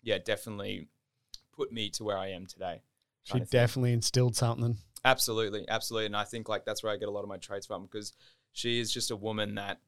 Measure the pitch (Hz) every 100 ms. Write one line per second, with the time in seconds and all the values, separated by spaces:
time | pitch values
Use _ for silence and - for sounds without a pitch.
0 | 117 98 104 104 - 104 101 101 78 _
1 | _ _ _ - _ - 139 117 104 -
2 | 107 98 95 92 92 - 92 82 _ _
3 | _ _ - 120 113 123 120 - 123 120
4 | - 127 123 117 120 117 117 113 - -
5 | 131 131 - 110 110 104 - 113 - 113
6 | 110 104 107 120 110 104 - 107 110 104
7 | 104 101 101 95 - 101 - 98 101 107
8 | 104 - - _ _ - 120 120 117 123
9 | 113 113 107 107 104 104 101 98